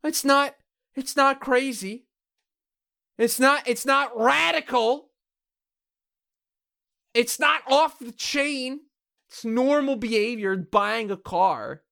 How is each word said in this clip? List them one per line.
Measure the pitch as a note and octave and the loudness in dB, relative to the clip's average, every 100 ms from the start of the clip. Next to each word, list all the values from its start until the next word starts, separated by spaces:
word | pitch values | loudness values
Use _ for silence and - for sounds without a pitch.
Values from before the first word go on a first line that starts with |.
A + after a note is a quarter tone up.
It's | D4+ D#4+ C#4 | -4 -2 2
not, | C#4 C#4+ - _ _ _ - | 2 2 -6 _ _ _ -12
it's | C4 - | -6 2
not | C4+ C4+ | 2 0
crazy. | C4+ B3+ C4+ A3+ F#3+ A3+ _ _ _ _ _ _ _ _ _ _ _ - | 0 0 0 -6 -10 -12 _ _ _ _ _ _ _ _ _ _ _ -2
It's | A#3 - | 0 4
not, | C4 D4 - | 4 4 0
it's | A#3 C4 | -4 0
not | C4+ C#4 A#3 | 0 0 0
radical. | A3+ D4 E4 E4 - B3 A3+ C#4 _ _ _ _ _ _ _ _ _ _ _ _ _ _ _ _ _ _ _ _ _ | 2 4 2 -2 0 0 2 0 _ _ _ _ _ _ _ _ _ _ _ _ _ _ _ _ _ _ _ _ _
It's | A#3 A#3+ - | -2 -2 0
not | D4 D4+ - | 0 0 2
off | C#4 D#4 - | 2 2 -2
the | A#3+ | -18
chain. | - - C#4+ C#4+ C#4 B3+ C#4+ _ _ _ _ _ | -10 -6 -2 -2 -4 -6 -10 _ _ _ _ _
It's | - A3+ | -12 -4
normal | A3+ C4 D4 C#4 C4 | 0 2 2 0 -2
behavior, | A3 A3 G#3+ A#3 G3 F#3+ | -2 0 -2 -4 -4 -4
buying | E3+ G#3+ G3+ A3+ G#3+ | 0 0 0 -4 -4
a | G3 | -8
car. | - F3+ F#3 C#3 A2 D3 _ | -6 0 2 0 -6 -12 _